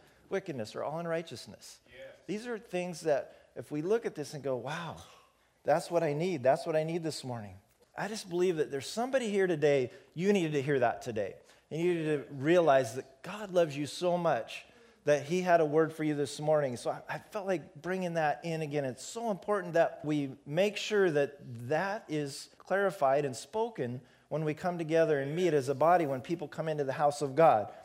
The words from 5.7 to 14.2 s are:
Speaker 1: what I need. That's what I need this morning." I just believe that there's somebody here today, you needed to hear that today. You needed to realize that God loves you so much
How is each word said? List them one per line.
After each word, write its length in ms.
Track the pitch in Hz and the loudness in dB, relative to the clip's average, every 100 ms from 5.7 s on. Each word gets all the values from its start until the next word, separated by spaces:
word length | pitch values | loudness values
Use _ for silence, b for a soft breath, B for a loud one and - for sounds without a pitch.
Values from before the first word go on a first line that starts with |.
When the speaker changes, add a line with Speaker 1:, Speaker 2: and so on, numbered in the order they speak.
| 156 - | 2 2
Speaker 1:
what 120 | 170 | 0
I 120 | 160 | 2
need. 280 | 147 180 160 | 0 -2 2
That's 240 | 123 160 185 | 4 2 2
what 80 | |
I 100 | 156 | 0
need 180 | 160 170 | 0 -2
this 200 | 160 - | -4 -6
morning." 360 | 131 120 104 95 _ _ _ | -8 -8 -10 -16 _ _ _
I 140 | - 190 | -10 -8
just 220 | 214 196 | -8 -4
believe 260 | 175 180 160 | 0 2 2
that 140 | 131 | -2
there's 180 | 135 123 | -4 -6
somebody 400 | 214 262 262 226 | -4 -2 0 0
here 180 | 202 185 | 2 2
today, 440 | 160 147 143 123 B B | 2 4 4 0 B B
you 180 | - 190 | -2 2
needed 200 | 202 160 | 4 2
to 100 | 147 | 0
hear 160 | 131 139 | 0 4
that 240 | 117 - | 2 2
today. 320 | 127 110 98 - b b - | -4 -4 -6 -8 b b -10
You 240 | 156 175 | -2 0
needed 340 | 170 156 151 135 | 0 0 -2 -4
to 80 | |
realize 600 | 143 143 180 160 135 123 | -2 4 6 8 6 4
that 280 | 123 - - | -4 -12 -14
God 280 | - 208 208 | -14 -12 -2
loves 260 | 180 165 139 | 2 2 0
you 100 | 139 | -6
so 300 | - 180 | -4 0
much 480 | 175 | 2